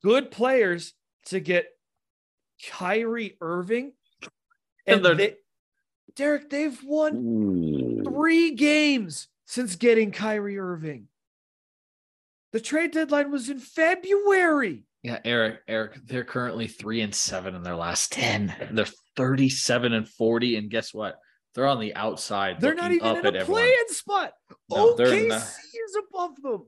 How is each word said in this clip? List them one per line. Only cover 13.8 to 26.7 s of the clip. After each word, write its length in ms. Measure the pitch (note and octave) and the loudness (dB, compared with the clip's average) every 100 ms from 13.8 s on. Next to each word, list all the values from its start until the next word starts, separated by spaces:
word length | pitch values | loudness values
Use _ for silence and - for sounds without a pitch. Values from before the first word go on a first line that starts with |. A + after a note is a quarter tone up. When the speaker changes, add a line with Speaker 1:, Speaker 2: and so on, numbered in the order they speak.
| D#4+ F#4 F#4 G4+ G4+ F#4+ F4 D4+ A3+ A#2+ _ _ | 0 0 0 2 4 4 4 2 0 -6 _ _
Speaker 2:
Yeah, 160 | A#2+ A#2 A#2 | -8 -6 0
Eric, 340 | A#2+ A2 A2 - | 2 2 -2 -6
Eric, 300 | A2 G#2+ - - | -4 -4 -10 -8
they're 180 | B2+ | -8
currently 440 | A#2+ B2+ B2 A2+ A2 | -6 -6 -4 -6 -8
three 340 | - G2+ A2+ | -8 -6 -4
and 120 | G#2+ | -2
seven 400 | G2+ - F#2+ F#2+ | -2 -4 -4 -8
in 80 | F#2 | -8
their 120 | F2 E2+ | -8 -6
last 360 | E2+ E2+ - | -4 -4 -4
ten. 440 | - - G#2 F#3+ - - | -2 -2 0 -4 -6 -4
They're 160 | A2 G2+ - _ - | -2 -2 -6 _ -2
thirty-seven 800 | B2+ C3+ C3+ C3 - A#2+ A#2+ | 0 4 2 2 0 2 2
and 140 | A2+ G#2+ | -2 -4
forty, 460 | _ A2+ A#2 B2 A2 | _ 0 2 0 -2
and 140 | G#2+ | -4
guess 240 | A2+ - | -6 -6
what? 220 | G#2+ A2 - _ _ _ | -10 -10 -10 _ _ _
They're 140 | - C3+ | -2 0
on 120 | C3 | 0
the 160 | G#2+ - | -4 -4
outside 640 | A2 - - G2+ G2 F2+ | -6 -6 -4 -2 -2 0
Speaker 1:
They're 140 | C4+ | -2
not 180 | D#4+ F4 | 0 0
Speaker 2:
looking 140 | E4+ A2+ | 0 0
Speaker 1:
even 120 | A2 | 0
Speaker 2:
up 0 | |
Speaker 1:
in 60 | - | 0
Speaker 2:
at 80 | - | 0
Speaker 1:
a 40 | |
Speaker 2:
everyone. 200 | - G#4+ | 0 2
Speaker 1:
play-in 280 | A#4+ B4+ A#4 | 4 4 2
spot. 380 | D#4+ - G4+ D#4 _ _ - _ | -6 -2 -2 -2 _ _ -20 _
Speaker 2:
No, 260 | - A4+ A#4+ | 4 4 6
they're 120 | B2 | 4
in 180 | - - | 4 2
Speaker 1:
O 40 | - | 0
K 40 | |
C 220 | - - - | -4 -14 -16
Speaker 2:
the 60 | A#4 | -12
Speaker 1:
is 180 | A4+ G4 G4 | -8 -8 -8
above 320 | F#4+ F4 C4+ | -6 -6 -6
them. 240 | C4+ G#3 - | -8 -8 -8